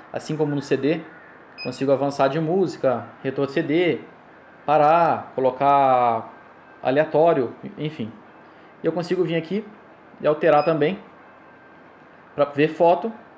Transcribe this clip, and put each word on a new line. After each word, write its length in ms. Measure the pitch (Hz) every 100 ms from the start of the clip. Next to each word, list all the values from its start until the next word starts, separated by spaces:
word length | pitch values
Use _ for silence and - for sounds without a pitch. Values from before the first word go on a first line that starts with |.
| -
assim 240 | - - 156
como 180 | 147
no 80 | 143
C 140 | - 131
D, 240 | 139 170 - - - - - -
consigo 300 | 131 - 139
avançar 360 | 127 139 131 135
de 120 | 156
música, 640 | 156 196 156 - 135 117 113 -
retroceder, 800 | 135 135 139 165 143 160 175 117 - - - - - - -
parar, 680 | 151 147 170 160 113 -
colocar 1000 | - 127 127 139 139 135 123 120 113 - - - - - -
aleatório, 720 | 131 139 156 151 170 147 113 - - -
enfim. 340 | 151 151 110 - - - - - - -
E 40 | 160
eu 60 |
consigo 320 | 175 170 180
vir 120 | 160 165
aqui 280 | 160 202 - - - - - -
e 60 | 147
alterar 380 | 151 165 147
também 340 | 165 156 151 196 - - - - - - - - - - - - -
pra 100 | 143 143
ver 220 | 139 156
foto 440 | 156 170 180 226 - -